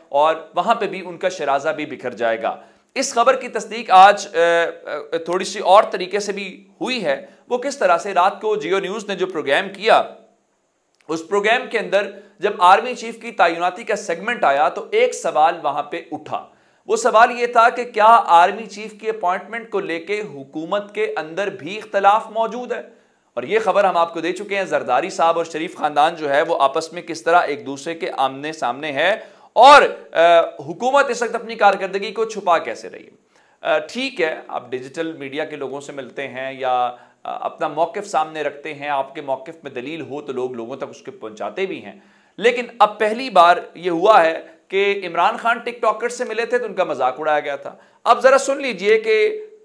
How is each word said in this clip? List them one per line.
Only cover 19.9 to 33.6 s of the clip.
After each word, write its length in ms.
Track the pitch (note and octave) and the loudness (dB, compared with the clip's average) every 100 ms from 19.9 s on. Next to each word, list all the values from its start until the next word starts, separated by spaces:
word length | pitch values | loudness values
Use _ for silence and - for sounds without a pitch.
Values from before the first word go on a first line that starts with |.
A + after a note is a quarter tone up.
| E3 E3 G#3 | -6 -6 -8
हुकूमत 760 | G3 C#3+ C3+ D#3 E3 G3+ G3+ G#3 | -8 -12 -14 -12 -6 -6 -6 -6
के 100 | G#3+ | -4
अंदर 360 | - D#3 E3 G3+ | -4 -6 -6 -6
भी 280 | - D3 G#3+ | -6 -10 -12
इख्तलाफ 560 | G#3 G3+ G3 G#3+ G3+ | -4 2 4 4 0
मौजूद 400 | G#3+ A3+ A3+ B3 | -4 -4 -4 -8
है? 200 | A3+ - - _ _ _ - | -10 -10 -20 _ _ _ -10
और 80 | B2+ | -2
ये 140 | G#3 | 0
खबर 260 | G#3+ F#3 G3 | 2 2 2
हम 120 | E3+ | 2
आपको 240 | E3+ E3+ | 0 -2
दे 100 | D#3+ | -6
चुके 240 | F3+ G3+ G3 | -6 -6 -6
हैं, 120 | F#3 | -2
जरदारी 420 | D3 B2 B2+ F3 | -2 0 0 0
साहब 280 | F#3 E3+ E3 | 0 2 2
और 80 | E3 | -2
शरीफ 340 | - F3 - | -6 -8 -4
खानदान 360 | D3+ D3 D#3+ E3+ | -2 2 2 2
जो 120 | D3 | 0
है 160 | C#3 | 2
वो 100 | E3 | 2
आपस 360 | E3+ C#3 D#3+ D#3 | 2 2 2 -4
में 120 | F3 E3 | -8 -10
किस 200 | D3+ - | -6 2
तरह 140 | F3 | 4
एक 260 | D#3+ D3 B2 | 4 -2 -8
दूसरे 300 | C#3 E3+ E3 | -10 -10 -8
के 120 | F3 | -6
आमने 460 | - C3 C3+ D3 | -2 -2 -2 -10
सामने 380 | D#3+ A#2+ B2+ D3+ | -6 -6 -4 -6
है 360 | C#3 E3+ A3 - - _ - | -2 0 0 -6 -20 _ 8
और, 280 | B3+ C#4+ F#3+ G2 - | 10 10 8 0 -6
अ, 440 | - E3+ E3+ - - C#3+ | 2 6 6 4 -4 -14
हुकूमत 400 | E3+ A#3+ C#4 C4+ | -6 0 2 2
इस 120 | A#3 | -2
वक्त 120 | A#3 A3 | -4 -6
अपनी 200 | G3+ A3+ | -8 2
कारकर्दगी 560 | G#3 G3 F#3+ F#3+ G#3 | 2 2 -2 -6 -6
को 140 | G#3 A3 | -4 -6
छुपा 320 | G#3+ F3+ E3 | -4 0 0
कैसे 300 | A#2+ G#2+ F#2 | 0 -10 -14
रही 160 | F2+ | -18
है? 80 | - _ _ _ _ _ | -20 _ _ _ _ _